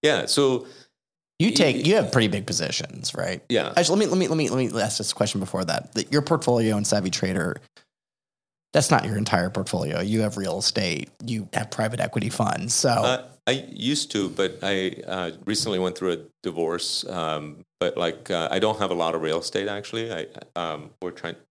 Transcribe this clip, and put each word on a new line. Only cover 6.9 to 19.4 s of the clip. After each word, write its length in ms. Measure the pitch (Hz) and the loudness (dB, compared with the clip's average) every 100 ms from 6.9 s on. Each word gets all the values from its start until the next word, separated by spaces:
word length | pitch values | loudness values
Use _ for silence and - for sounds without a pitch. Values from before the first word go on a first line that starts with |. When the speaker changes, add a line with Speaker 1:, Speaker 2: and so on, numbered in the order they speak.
| 104 92 | 0 0
Speaker 2:
Trader, 460 | - 92 87 85 - - - _ _ _ _ _ _ _ _ _ | -2 0 0 -2 -4 -12 -20 _ _ _ _ _ _ _ _ _
that's 160 | - - | 0 4
not 160 | 139 - | 4 4
your 120 | 104 | -2
entire 320 | 107 90 90 | 0 2 0
portfolio. 500 | 98 92 90 78 82 | -2 -2 -2 0 -2
You 200 | 95 110 | 0 2
have 140 | 107 101 | 0 -2
real 200 | 95 87 | -4 -2
estate. 500 | - - 95 76 - _ | 0 0 0 -2 -6 _
You 240 | 117 113 95 | -6 -6 -4
have 160 | - 117 | -4 -4
private 300 | - 110 120 | -2 -2 0
equity 300 | - - - | -2 0 -2
funds. 440 | - 107 - 101 | -2 -2 -2 -2
So 160 | - 139 | 0 2
Speaker 1:
Uh, 340 | 104 117 127 - - - | 4 2 0 -4 -8 -2
I 200 | 135 135 | -2 -4
used 400 | - 117 147 - | -6 -2 -2 -2
to, 180 | 107 92 | -2 -2
but 280 | - 95 - | 0 -2 -2
I, 320 | 98 98 92 - - | -2 0 -2 -4 -8
uh, 240 | 92 87 - - | -6 -6 -6 -4
recently 320 | 107 117 95 | -2 0 0
went 160 | 92 90 | -2 -2
through 160 | 92 | -2
a 40 | 82 - _ | -2 -6 _
divorce. 600 | 92 82 82 87 - - - | -8 -2 -2 0 -2 -4 -4
Um, 580 | 90 80 78 76 76 - _ | -4 -2 -2 -6 -14 -20 _
but, 180 | 87 - | -2 0
like, 340 | 87 - - | -2 -4 -4
uh, 160 | 87 80 | -2 0
I 80 | - | 2
don't 200 | 107 107 | 2 0
have 100 | 95 | -2
a 60 | 87 | 0
lot 180 | 82 | 0
of 80 | 82 | 0
real 180 | 80 | 0
estate, 280 | 80 | -2